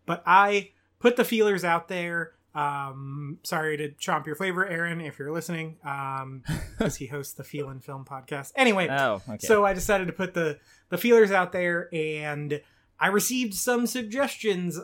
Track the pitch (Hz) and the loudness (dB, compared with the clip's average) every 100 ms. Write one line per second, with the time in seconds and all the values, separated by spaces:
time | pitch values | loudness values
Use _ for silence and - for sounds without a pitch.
0 | - 170 170 185 202 202 185 _ _ _ | -6 -4 6 6 8 2 -2 _ _ _
1 | 240 247 220 226 208 190 175 170 - 180 | 4 4 2 4 4 2 2 0 0 -4
2 | 170 170 160 - _ 151 143 143 139 135 | -2 -4 -4 -10 _ -4 -2 -2 -8 -10
3 | 139 143 143 147 - 170 156 151 147 147 | -10 -8 -8 -10 -6 -4 -2 -4 -6 -6
4 | - 156 151 147 190 180 196 165 170 170 | -2 -2 -2 -4 -2 -2 -2 -2 -2 -4
5 | 156 - 139 160 160 165 160 156 143 139 | -8 -8 -6 -6 -4 -6 -6 -10 -10 -6
6 | 135 135 131 135 139 156 - - 208 - | -6 -6 -8 -10 -6 -6 -6 -2 -2 -2
7 | 123 143 135 - 135 147 135 131 - 135 | -8 -10 -10 -14 -12 -10 -8 -10 -14 -14
8 | 131 135 127 143 135 - 254 196 165 139 | -12 -14 -10 -10 -6 2 4 4 2 2
9 | 131 101 - 107 - 208 202 185 175 202 | 2 0 -4 -8 2 4 4 2 0 0
10 | 175 175 180 180 160 147 _ _ _ 180 | 0 -4 -4 -2 -2 -4 _ _ _ -2
11 | 240 233 202 196 180 180 175 175 175 165 | 6 8 8 6 2 0 0 0 -4 -4
12 | 156 151 151 147 147 147 - _ _ - | -4 -4 -6 -6 -4 -6 -6 _ _ 0
13 | 170 202 196 254 233 196 247 240 233 254 | 2 4 2 0 -2 -2 0 2 0 -2
14 | 220 247 269 - 220 180 180 160 | -4 -2 -2 -2 -2 0 -2 -4